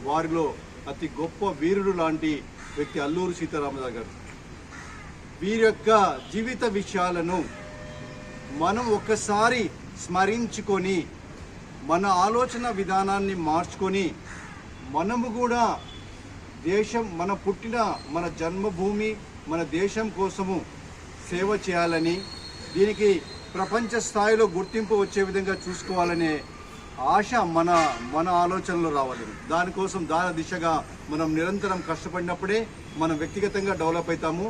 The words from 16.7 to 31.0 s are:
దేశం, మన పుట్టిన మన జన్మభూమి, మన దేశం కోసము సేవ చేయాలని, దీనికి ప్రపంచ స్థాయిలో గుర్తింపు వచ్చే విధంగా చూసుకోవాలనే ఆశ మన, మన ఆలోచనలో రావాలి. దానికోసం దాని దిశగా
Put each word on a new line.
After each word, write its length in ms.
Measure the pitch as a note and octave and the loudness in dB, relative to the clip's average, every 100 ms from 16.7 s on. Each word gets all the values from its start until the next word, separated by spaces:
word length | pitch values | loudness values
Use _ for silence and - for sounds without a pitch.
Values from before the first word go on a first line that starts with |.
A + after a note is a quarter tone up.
దేశం, 340 | G3 G#3 A#3 A3+ E3 | 2 2 0 -2 -2
మన 100 | F3+ G3 F#3+ | -2 0 0
పుట్టిన 320 | F#3 A3+ A#3+ G#3+ - - D#3 | -2 -2 0 0 0 -4 -4
మన 100 | E3+ D3 | -4 -4
జన్మభూమి, 680 | D#3+ F#3 G#3 F3 F#3+ G#3 G#3+ G#3+ - - - | -4 -2 -4 0 -2 0 -2 -4 -10 -16 -4
మన 80 | E3 D#3+ D#3 | -2 0 0
దేశం 280 | G3 G#3 A3 E3+ | 0 0 -4 0
కోసము 380 | F#3+ F#3 F#3+ F#3 - - - - - - - | -2 0 -2 -2 -4 -14 -16 -16 -16 -16 -6
సేవ 160 | F3 G3 G#3 F#3+ | 0 2 0 2
చేయాలని, 500 | F3 E3+ E3 D#3+ F3+ G3 - - - - D#3 | 2 4 4 2 0 -4 -12 -14 -14 -6 4
దీనికి 340 | G3+ G#3 G#3 F3+ - - - | 4 6 4 4 0 -14 -10
ప్రపంచ 460 | F3 F#3 A3 A3+ A#3 - | -4 0 0 2 0 0
స్థాయిలో 380 | G#3+ G#3 A3 A3 | 2 6 6 6
గుర్తింపు 400 | E3+ F#3+ A3 G#3 G#3+ | 4 -2 -2 2 4
వచ్చే 200 | G3 G3+ G3 | 4 2 2
విధంగా 260 | G3 F#3+ F#3 | 2 0 -2
చూసుకోవాలనే 680 | - F3+ - F#3 F3 E3+ E3 D3+ - - - - - - C3 | -4 -8 -2 2 2 4 2 0 -4 -14 -14 -14 -14 -4 4
ఆశ 160 | F3+ G3+ B3 F3+ E3 | 4 4 2 4 4
మన, 140 | E3+ F3 D#3+ - A#2+ | 6 6 6 2 -2
మన 120 | D3 F3 F3 | 0 2 4
ఆలోచనలో 480 | F3 F#3+ F3 F3 D#3+ C#3+ | 4 2 0 0 2 2
రావాలి. 280 | C3+ A#2+ A2 G#2 A#2+ | 0 -2 -8 -10 -2
దానికోసం 480 | E3 F3 F#3 F#3+ F#3+ D#3+ | 0 2 0 -2 -2 0
దాని 220 | D#3+ F3+ E3 | 2 2 0
దిశగా 340 | D#3+ F3+ E3 D#3+ - - | -4 0 2 0 -2 -12